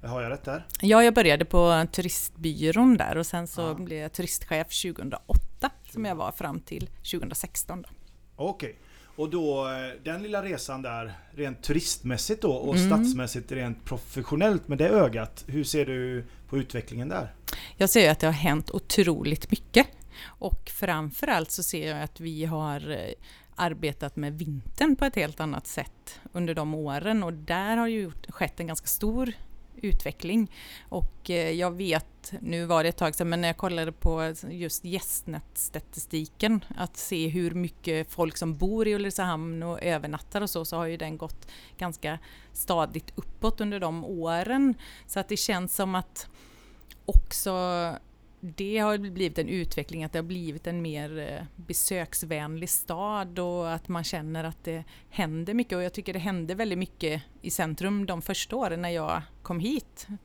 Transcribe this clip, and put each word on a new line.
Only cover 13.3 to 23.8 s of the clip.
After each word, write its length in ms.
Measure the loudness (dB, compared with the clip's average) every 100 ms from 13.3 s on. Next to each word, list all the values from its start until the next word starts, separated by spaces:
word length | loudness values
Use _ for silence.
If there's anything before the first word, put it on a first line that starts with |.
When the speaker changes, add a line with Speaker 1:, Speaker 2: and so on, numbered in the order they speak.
| -4 -4
Speaker 1:
rent 320 | -4 -2 -4
professionellt 840 | -6 -8 -6 -6 -2 4 4 4 0
med 100 | 2
det 100 | 6
ögat, 560 | 8 6 4 -6 -8 -4
hur 180 | -2
ser 220 | 0 2 2
du 380 | 0 -2 -4 -6 -16 -4
på 100 | -4
utvecklingen 500 | -2 -6 -6 -6 -4
där? 260 | -4 -6 -8 -8 -8 -10 2
Speaker 2:
Jag 140 | 6
ser 100 | 10
ju 60 | 10
att 140 | 8
det 60 | 4
har 60 |
hänt 380 | 4 2 2 0
otroligt 800 | -4 0 4 4 4 0 -2 0
mycket. 360 | -2 6 6 6 0 -18 -16
Och 460 | -18 -8 -2 -2 -2
framförallt 760 | -4 -2 0 -2 -4 0 2 0
så 120 | -2
ser 260 | -2 -2 -4
jag 120 | -4
att 180 | -6 -6
vi 240 | -8 -4
har, 460 | -2 0 -2 -4 -4
eh, 220 | -6 -6 -10 -14 -20 -20 -2
arbetat 600 | -2 0